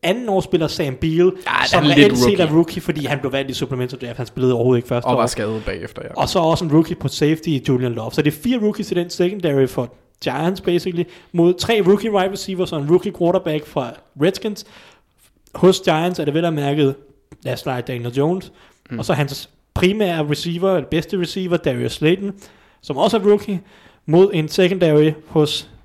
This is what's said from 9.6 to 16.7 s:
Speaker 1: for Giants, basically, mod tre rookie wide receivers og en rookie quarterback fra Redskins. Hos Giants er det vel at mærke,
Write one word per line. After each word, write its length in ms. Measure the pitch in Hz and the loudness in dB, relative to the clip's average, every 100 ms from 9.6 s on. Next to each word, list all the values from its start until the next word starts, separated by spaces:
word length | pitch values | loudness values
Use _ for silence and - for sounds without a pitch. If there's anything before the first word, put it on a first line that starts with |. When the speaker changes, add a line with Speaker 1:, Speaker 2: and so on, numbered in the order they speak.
| 131 | 2
Speaker 1:
for 280 | - 120 - _ _ | 0 -6 -8 _ _
Giants, 360 | - 131 165 190 | -6 -2 -2 -2
basically, 440 | - 175 185 170 175 - _ | -2 -2 -2 -4 -6 -8 _
mod 220 | 170 170 | 2 2
tre 280 | 180 - 226 180 | 2 0 2 4
rookie 260 | 202 226 | 4 2
wide 180 | 202 185 | 0 0
receivers 400 | 196 - 185 185 | -4 -8 -4 -4
og 80 | 160 | -4
en 80 | 143 | 2
rookie 220 | 180 208 170 | 2 2 -2
quarterback 480 | 170 185 180 151 - | 0 0 0 -6 -4
fra 240 | - 135 - _ - | -6 -6 -10 _ -2
Redskins. 440 | 156 190 220 147 - - - _ _ _ _ _ _ | -2 0 -8 -10 -16 -20 -20 _ _ _ _ _ _
Hos 260 | - 180 185 | 2 4 4
Giants 380 | - 156 175 180 | 0 0 0 -2
er 60 | |
det 100 | 147 | -2
vel 100 | 147 | 0
at 80 | 170 | -2
mærke, 420 | 156 143 | -2 -2